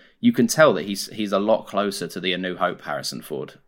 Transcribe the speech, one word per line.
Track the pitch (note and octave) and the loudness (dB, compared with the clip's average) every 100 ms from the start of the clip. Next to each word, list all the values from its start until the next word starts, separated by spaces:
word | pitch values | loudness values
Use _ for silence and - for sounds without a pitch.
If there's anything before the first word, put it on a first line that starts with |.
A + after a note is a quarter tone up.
| _ _ | _ _
you | A#2+ | 2
can | A#2 A#2 | 4 2
tell | - D#3 | 6 6
that | G2 | 4
he's, | F#2+ G2 - | -2 -6 -8
he's | G#2 G#2 | -6 -2
a | G2 | 0
lot | G#2 A2 - | 2 0 0
closer | G2 G2+ G2 - | -2 -2 -2 -6
to | - | -4
the | F2+ | -4
A | F2+ | -2
New | F#2 F2 | -4 -2
Hope | F2+ E2+ | -2 -4
Harrison | - C#2+ C#2 C2 | -8 -6 -6 -10
Ford, | - C#2+ D2 - | -8 -8 -8 -14